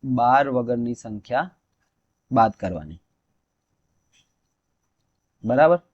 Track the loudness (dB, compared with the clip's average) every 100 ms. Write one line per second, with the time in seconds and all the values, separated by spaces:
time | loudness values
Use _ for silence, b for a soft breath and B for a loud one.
0 | -4 0 2 2 2 -2 -2 -4 -4 -8
1 | -12 -16 -6 -6 -6 _ _ _ _ _
2 | _ _ _ 2 2 0 -10 -10 -14 -20
3 | _ _ _ _ _ _ _ _ _ _
4 | _ _ _ _ _ _ _ _ _ _
5 | _ _ _ _ -2 4 4 4 _